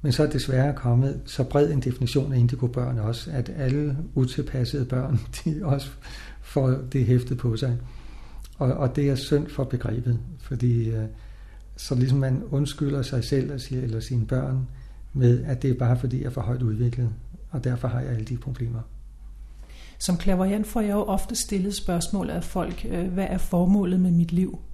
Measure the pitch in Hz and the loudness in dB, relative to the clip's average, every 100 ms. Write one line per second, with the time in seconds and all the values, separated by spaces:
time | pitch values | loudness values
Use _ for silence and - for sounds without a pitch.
0 | 147 123 147 131 - 131 139 135 120 120 | 2 4 4 2 2 4 4 2 4 4
1 | 135 139 - - 127 143 147 147 123 127 | 4 0 -6 -2 2 4 4 4 0 0
2 | 120 143 143 131 120 123 123 123 123 120 | 2 2 2 4 4 4 0 0 -2 0
3 | 104 117 165 147 - 170 131 143 147 139 | -2 -4 -4 -4 -4 -2 0 0 0 -2
4 | 165 - 127 - 131 131 120 143 127 127 | -2 0 0 0 -4 -2 -2 -2 -2 -2
5 | 135 127 - - - 151 190 139 - - | 0 0 0 -4 -2 -2 0 0 -2 -12
6 | - - - - - - 131 131 127 135 | -14 -14 -14 -16 -4 2 2 2 0 0
7 | 120 123 120 123 123 110 127 120 120 - | 4 4 4 -2 -2 0 0 -2 -4 -12
8 | - - - - - - 131 135 135 139 | -14 -14 -14 -14 -16 -2 0 2 0 2
9 | 139 127 - 143 156 - 127 123 - 113 | 2 0 2 0 2 -4 -2 -2 -2 -2
10 | 120 117 - 160 - 120 123 117 113 113 | 0 0 -2 -12 -8 0 2 2 2 -2
11 | 110 - - - - - - - - 127 | -4 -8 -16 -16 -18 -18 -16 -14 -2 2
12 | 127 139 135 131 220 139 143 - 143 139 | 4 4 4 0 0 0 0 0 -2 0
13 | 131 127 113 139 143 139 - 127 127 113 | 0 -2 2 0 0 -4 -4 -4 -2 -4
14 | - 123 113 131 135 131 127 - - - | -2 -2 0 0 0 -2 -4 -8 -14 -16
15 | - 139 123 123 135 123 139 120 120 123 | -6 4 6 6 2 0 0 2 4 2
16 | 120 127 139 123 117 127 117 107 123 120 | 2 -2 -2 -4 -2 0 0 2 0 2
17 | 120 107 - - - 143 123 123 123 120 | -2 -2 -10 -14 -8 -4 -2 -2 -2 -2
18 | 131 117 110 120 135 123 117 117 113 - | -2 -4 -4 -6 -6 -6 -4 -4 -8 -12
19 | - - - - - - - - - - | -16 -16 -16 -16 -16 -16 -18 -16 -18 -6
20 | - 175 - 185 190 208 214 233 208 202 | 0 2 4 4 4 2 0 0 2 0
21 | 208 190 - 226 - 202 190 190 - 175 | 2 0 0 -4 -2 0 0 -2 0 0
22 | 170 196 185 175 170 185 175 175 - 180 | 0 -2 -2 -4 -2 -2 -2 -4 -4 -2
23 | 185 180 190 185 - 175 180 202 185 185 | -2 -2 0 0 2 4 6 4 4 4
24 | 180 170 170 170 185 - - | 4 4 4 2 0 -2 -12